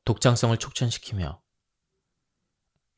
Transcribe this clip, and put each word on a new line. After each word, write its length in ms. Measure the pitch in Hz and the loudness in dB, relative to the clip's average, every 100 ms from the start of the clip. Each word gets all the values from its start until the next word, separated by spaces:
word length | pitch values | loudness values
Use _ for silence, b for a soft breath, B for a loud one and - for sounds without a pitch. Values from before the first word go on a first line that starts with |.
독창성을 540 | - 110 127 120 117 117 | -4 2 4 4 2 0
촉진시키며 840 | - - 120 - - 98 82 87 _ _ _ _ _ _ _ _ _ _ _ _ _ _ _ | -2 -4 -4 -4 -8 -6 -6 -8 _ _ _ _ _ _ _ _ _ _ _ _ _ _ _